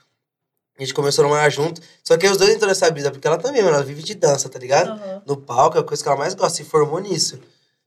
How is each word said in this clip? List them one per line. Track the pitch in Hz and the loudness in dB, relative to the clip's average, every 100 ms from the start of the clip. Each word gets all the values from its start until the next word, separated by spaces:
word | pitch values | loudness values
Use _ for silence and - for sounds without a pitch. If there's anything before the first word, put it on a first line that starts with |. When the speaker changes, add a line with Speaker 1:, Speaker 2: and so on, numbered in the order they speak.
| _ _ _ _ _ _ _ - | _ _ _ _ _ _ _ -12
Speaker 1:
A | |
gente | 131 | -6
começou | - 143 143 147 | -2 0 2 2
a | |
morar | 147 147 | 4 2
junto. | 143 160 170 - _ | 0 -4 -6 -16 _
Só | - 165 | 0 2
que | 196 | 4
aí | |
os | 190 | 4
dois | 202 | 4
entrou | 220 196 | 4 2
nessa | 185 170 | 2 0
brisa, | 147 143 | 0 -4
porque | - 151 | -2 -2
ela | 165 | 0
também, | 254 269 | 0 2
mano, | 185 147 | 2 2
ela | |
vive | 135 147 | -2 -8
de | - | -12
dança, | 202 151 135 - | 0 2 2 -2
tá | 127 | -10
ligado? | 123 143 180 | 0 0 0
Speaker 2:
Aham. | 214 196 196 - | -6 -12 -12 -8
Speaker 1:
No | 139 | -8
palco, | - 123 160 165 | -4 2 2 2
é | |
a | |
coisa | - 147 | -2 -4
que | 151 | -2
ela | 139 | -2
mais | 160 190 | -2 -2
gosta, | 175 - | -2 -2
se | |
formou | 147 156 143 170 | -2 0 0 -2
nisso. | 202 160 - 139 - _ _ _ | -4 -4 -4 -6 -20 _ _ _